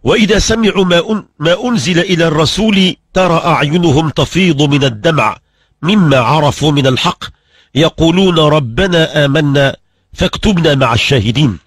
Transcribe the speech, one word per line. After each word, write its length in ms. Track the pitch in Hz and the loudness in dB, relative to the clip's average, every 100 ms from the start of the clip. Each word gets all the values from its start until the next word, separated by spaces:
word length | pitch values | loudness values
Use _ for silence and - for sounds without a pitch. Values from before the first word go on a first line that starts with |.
وإذا 360 | 117 220 208 208 | 0 0 2 0
سمعوا 460 | - 226 220 180 185 | 0 0 0 0 2
ما 140 | 170 | 0
أن-، 240 | 208 214 - _ | 0 -6 -6 _
ما 280 | 151 180 247 | -2 -2 -2
أنزل 320 | 226 123 170 | -2 0 -2
إلى 280 | 190 175 165 | 0 0 0
الرسول 680 | 151 156 - 220 196 185 - _ | 0 -2 0 0 2 0 -2 _
ترى 280 | 185 185 165 - | -2 0 0 0
أعينهم 640 | 139 143 175 170 139 160 | 0 0 0 2 0 0
تفيض 520 | 147 139 165 185 139 | -4 -2 0 0 0
من 220 | 147 143 | 0 0
الدمع 540 | 135 104 165 151 110 90 _ _ _ _ | -2 -2 -2 0 -2 -4 _ _ _ _
مما 360 | 151 214 165 135 | -2 2 2 2
عرفوا 540 | 117 151 147 - 147 | 2 0 0 0 -2
من 160 | 143 135 | 0 0
الحق، 360 | 123 175 - - _ _ _ _ 135 | 0 -4 -6 -16 _ _ _ _ -2
يقولون 640 | 160 - 165 175 190 160 | -2 0 0 2 2 2
ربنا 840 | 151 156 123 117 190 170 160 151 143 | 2 0 -2 -2 0 0 0 0 0
آمنا 500 | 147 147 143 139 - _ _ _ | 0 0 0 0 -4 _ _ _
فاكتبنا 600 | - 185 - 220 180 156 139 | -6 -6 -2 -2 0 0 2
مع 180 | 127 | 0
الشاهدين. 680 | 117 - 139 101 117 151 87 | 0 0 0 0 0 0 -2